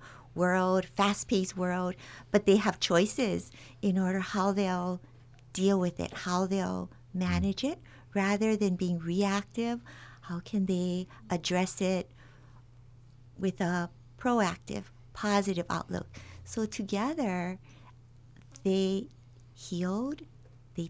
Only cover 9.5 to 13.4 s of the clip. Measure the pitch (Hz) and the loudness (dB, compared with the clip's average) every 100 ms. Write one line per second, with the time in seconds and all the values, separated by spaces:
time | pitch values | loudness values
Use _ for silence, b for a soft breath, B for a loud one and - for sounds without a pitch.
9.5 | - 233 240 - B B B - 175 - | -4 -4 -4 -8 B B B -8 -8 -4
10.5 | 208 185 180 180 180 185 B - 175 - | -2 0 0 0 -2 -6 B -4 -2 2
11.5 | 180 185 - 185 185 - B B B B | 2 2 0 0 0 -2 B B B B
12.5 | B - - - - - - - - | B -20 -20 -20 -20 -20 -20 -20 -2